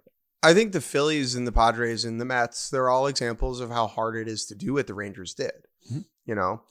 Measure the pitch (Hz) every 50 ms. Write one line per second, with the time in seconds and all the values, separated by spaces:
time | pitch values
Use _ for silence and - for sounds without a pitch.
0 | _ _ _ _ _ _ _ - - 160 170 196 226 214 185 165 - - - 143
1 | 143 156 156 151 139 123 123 123 123 120 107 117 113 117 113 113 120 117 117 107
2 | 113 117 113 113 120 127 127 123 120 117 - - - - - 135 127 127 127 131
3 | 135 139 139 131 127 120 117 - 135 131 127 123 127 113 117 117 113 104 - -
4 | 110 113 110 113 110 113 110 104 - - 104 98 95 110 135 143 127 - 101 101
5 | 104 101 95 - 92 87 - - 139 113 - - _ _ _ _ _ - 117 151
6 | 202 _ _ _ - - 113 104 92 92 107 113 _ _